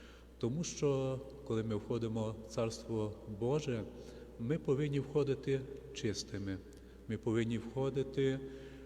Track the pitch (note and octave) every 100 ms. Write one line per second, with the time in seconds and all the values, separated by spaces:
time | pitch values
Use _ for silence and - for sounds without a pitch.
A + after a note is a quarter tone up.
0 | - - - - A#2+ D3+ E3+ - D3 C3+
1 | C3 B2+ - - - A2 A2+ G#2 - A#2+
2 | A2+ A2+ A2 G#2+ - - A2+ - - A2+
3 | G#2+ G#2 - G2+ A#2+ D3 C#3+ A#2 G2+ -
4 | - - - - A#2+ E3 - C3+ D3+ C#3
5 | - D3+ C3+ B2+ C3+ C3+ - - - -
6 | A2 F#2 - G2+ G2 F#2 - - - -
7 | - G#2+ A#2+ A2+ A2+ A2+ - C3 C3+ C3+
8 | C3+ C#3 C3+ C3+ - - - -